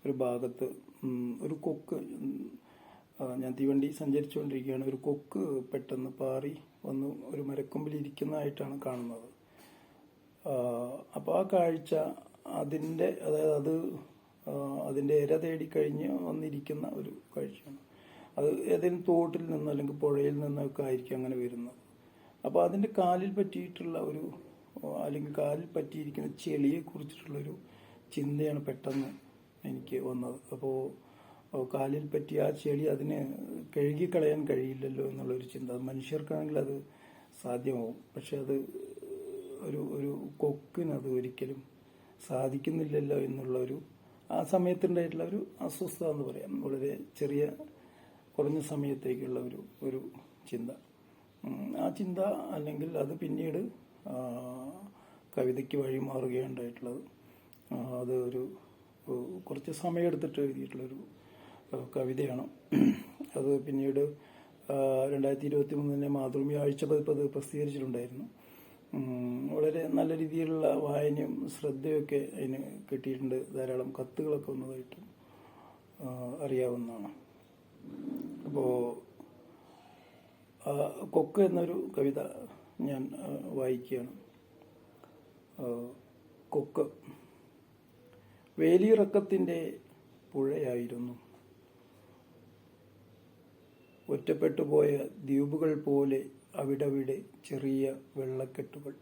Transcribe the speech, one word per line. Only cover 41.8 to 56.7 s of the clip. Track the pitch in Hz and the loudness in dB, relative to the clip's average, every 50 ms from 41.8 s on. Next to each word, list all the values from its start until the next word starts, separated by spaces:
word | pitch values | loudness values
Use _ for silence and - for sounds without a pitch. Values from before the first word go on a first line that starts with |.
| - - - - - - - - - - | -20 -20 -20 -20 -20 -20 -20 -20 -10 -4
സാധിക്കുന്നില്ലല്ലോ | 151 127 135 135 131 139 139 - 156 160 160 151 147 147 143 139 143 139 | -2 0 0 0 0 0 -2 0 0 0 0 2 2 2 2 4 2 2
എന്നുള്ളൊരു, | 135 131 - 135 131 127 127 127 127 127 135 151 - - - - - - - - - - | 2 0 -2 -4 -2 -2 0 0 0 -2 -4 -8 -8 -14 -20 -20 -20 -20 -20 -20 -10 -4
ആ | - - 170 | -2 -2 0
സമയത്തുണ്ടായിട്ടുള്ള | - - 185 180 180 180 175 - 185 175 175 170 165 160 160 170 | 4 4 4 4 4 2 4 2 2 4 4 2 0 0 -2 -4
ഒരു | 170 190 208 - - - - | -2 -2 -4 -4 -6 -10 -6
അസ്വസ്ഥത | 175 175 - - 190 175 - - 175 165 | -6 -6 -4 -4 -4 -6 -4 -2 -2 0
എന്ന് | 151 147 139 | 0 0 -2
പറയാം. | 131 - - - - 143 139 | -4 -4 -8 -8 -6 -6 -4
വളരെ | 139 139 135 135 131 139 - - - - - - | -2 -2 -2 0 -2 -2 -2 -4 -8 -12 -6 -4
ചെറിയ, | 147 143 143 143 147 147 - - 302 - - - - - - - - - - - - - - - | -2 0 2 2 2 2 0 -6 -12 -16 -16 -20 -20 -20 -20 -20 -20 -20 -20 -20 -20 -12 -2 0
കുറഞ്ഞ | 147 147 147 156 | 2 2 2 0
സമയത്തേക്കുള്ള | 143 - 156 143 143 143 139 131 - 131 127 120 135 127 127 127 | 0 -2 -2 0 0 0 0 -2 0 -2 -2 -2 -2 -2 -2 -2
ഒരു, | 123 123 - - - - - - | -4 -4 -8 -10 -14 -16 -14 -6
ഒരു | - 135 127 131 - - - - - - - - - - | -6 -4 -4 -4 -6 -8 -14 -16 -20 -20 -20 -20 -12 -8
ചിന്ത. | - 117 117 120 139 - - - - - - - - - - - - - - | -6 -4 -4 -4 -8 -10 -14 -20 -20 -20 -20 -20 -20 -20 -20 -20 -20 -12 -8
ഉം, | - - - 202 - - - | -8 -6 -4 -4 -4 -2 0
ആ | - - | 0 0
ചിന്ത | - - 202 185 180 175 190 208 - - - - 190 | 0 0 -2 -2 0 2 2 2 2 0 -2 -4 -4
അല്ലെങ്കിൽ | 160 147 151 156 147 156 165 165 151 | -4 -4 -4 -4 -4 -4 -2 0 0
അത് | 147 143 165 165 | 0 0 -2 -4
പിന്നീട്, | 175 156 156 - 170 160 156 175 208 247 - - - - - - - - | -4 -4 -2 -2 -2 -2 -2 -2 -4 -4 -8 -12 -20 -20 -20 -16 -10 -8
ആ, | 131 127 127 127 120 123 127 127 127 127 127 139 - 185 202 202 - - - - - - - - - - | -6 -4 -4 -4 -6 -6 -8 -8 -10 -10 -10 -10 -12 -12 -16 -16 -18 -20 -20 -20 -20 -20 -20 -8 -2 2
കവിതയ്ക്ക് | 131 127 127 131 135 - - 143 | 2 2 2 0 -2 -2 0 0
വഴിമാറുകയാണ് | 139 131 131 135 135 135 135 131 131 131 123 127 131 135 | 0 2 0 0 0 0 -2 0 0 0 0 0 0 0
ഉണ്ടായിട്ടുള്ളത്. | 131 123 120 120 | -4 -6 -6 -8